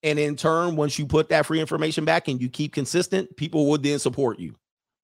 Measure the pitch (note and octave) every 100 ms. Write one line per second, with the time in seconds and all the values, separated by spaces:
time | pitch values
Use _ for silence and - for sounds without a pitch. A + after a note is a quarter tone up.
0 | D#3 D3 D3 D3 E3 D#3+ F3 D#3 D3 C#3+
1 | C#3 D#3 D#3 D#3+ D3 D#3+ D#3 D#3 D#3+ D#3+
2 | D#3 E3+ - B2+ B2 - D3+ - C3 F3
3 | F3 F#3+ - - D#3 D#3 C#3+ D3+ C#3+ C#3+
4 | C3+ B2 B2+ G#2 D#2+ - _ _ _ _